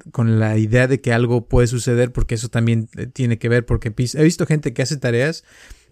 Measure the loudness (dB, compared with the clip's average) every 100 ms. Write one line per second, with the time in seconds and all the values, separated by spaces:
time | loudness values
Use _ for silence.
0 | -8 -2 0 2 2 0 2 2 2 0
1 | 0 0 0 -2 2 2 2 0 0 0
2 | 0 0 -2 -4 -4 0 2 0 -2 -8
3 | -10 -4 -2 -2 0 0 0 -2 -2 -4
4 | -4 2 2 2 0 -2 -2 -4 -4 -4
5 | -2 0 -2 -4 -14 -20 -20 -20 _